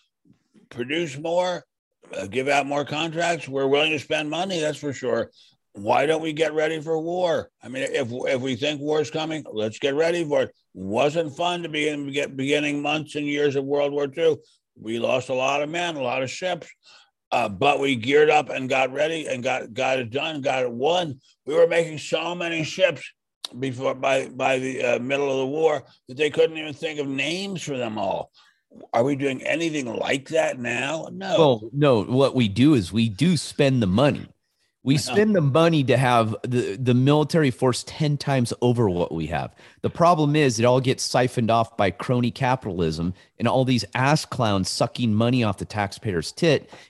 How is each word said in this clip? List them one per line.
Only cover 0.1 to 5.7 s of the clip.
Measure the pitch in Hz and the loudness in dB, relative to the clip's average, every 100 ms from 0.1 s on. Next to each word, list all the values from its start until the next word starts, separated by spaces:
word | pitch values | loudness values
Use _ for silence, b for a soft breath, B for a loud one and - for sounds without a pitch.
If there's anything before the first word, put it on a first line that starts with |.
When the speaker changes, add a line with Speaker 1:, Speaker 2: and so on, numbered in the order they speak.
| _ _ _ _ _ _ | _ _ _ _ _ _
Speaker 1:
produce | 117 123 156 170 135 | -8 -4 -4 -4 -6
more, | 165 175 180 170 - _ _ _ - - | -2 0 0 -2 -10 _ _ _ -14 -10
uh, | 95 | -4
give | 120 135 | -2 2
out | 139 139 | 2 2
more | 143 143 | -2 -2
contracts. | 147 165 160 170 170 135 | -4 -4 -2 -2 -2 -4
We're | 135 135 | -2 2
willing | 143 156 | 4 2
to | 156 | 0
spend | - 156 151 | -2 -4 -2
money, | 156 190 175 | -4 -4 -2
that's | 151 147 | -2 -4
for | 147 | -8
sure. | 131 127 113 - b b b _ | -6 -2 -2 -2 b b b _